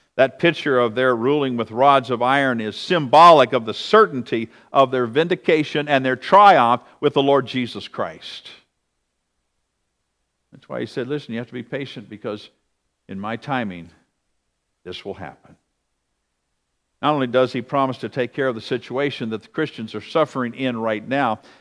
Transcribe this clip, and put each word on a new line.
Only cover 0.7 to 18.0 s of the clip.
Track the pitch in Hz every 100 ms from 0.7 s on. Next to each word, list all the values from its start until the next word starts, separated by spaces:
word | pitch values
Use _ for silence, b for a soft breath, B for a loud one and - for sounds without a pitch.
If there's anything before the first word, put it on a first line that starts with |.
| 127
of | 120
their | 107 131
ruling | 117 123 147 135 120
with | 110
rods | 113 139 139 120
of | 120
iron | 123 139 135 117
is | 107 -
symbolic | - 175 135 143 170 156 123
of | 127 113
the |
certainty | 101 - 214 202 135 117 117 110 b b
of | 139 131
their | 127 120
vindication | 127 170 175 - 156 143 151 147
and | 139
their | 131
triumph | 127 - 190 202 160 117 123 b b
with | 143
the | 143
Lord | 139 139 120
Jesus | 127 120 104 -
Christ. | - 92 80 - - - - _ _ _ _ _ _ _ _ _ _ _ _ _ _ _ _ _ _ _
That's | - -
why | 127
he | 117
said, | - 123
"Listen, | 147 139
you | 113
have | 123
to |
be | 117
patient | 110 143 135 139 101
because | 104 117 107 - _ _ _ _ _ -
in | 95
my | 104 113
timing, | - 131 107 87 82 _ _ _ _ _ _ _ _ _
this | 90 90
will | 101
happen." | 92 76 - _ _ _ _ _ _ _ _ _ _ _ _ _ _ _ _
Not | 135
only | 151 127
does | 123 127
he | 127
promise | 117 143 135
to | 120